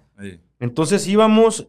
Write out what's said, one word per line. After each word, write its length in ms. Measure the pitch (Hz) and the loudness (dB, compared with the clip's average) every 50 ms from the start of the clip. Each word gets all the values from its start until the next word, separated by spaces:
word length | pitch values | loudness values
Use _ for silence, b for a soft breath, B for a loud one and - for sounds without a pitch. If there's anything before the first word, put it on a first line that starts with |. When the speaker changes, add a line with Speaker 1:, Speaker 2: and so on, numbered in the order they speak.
| _ _ _ 101 | _ _ _ -18
Speaker 1:
Sí. 180 | 101 98 90 85 _ _ _ - | -18 -18 -18 -18 _ _ _ -10
Speaker 2:
Entonces 460 | 123 120 120 156 160 151 202 185 156 180 | -10 -8 -4 -4 -2 -2 -2 -2 -2 0
íbamos, 580 | 202 208 220 220 214 220 220 226 220 - - | 2 2 4 4 4 4 4 2 0 -4 -12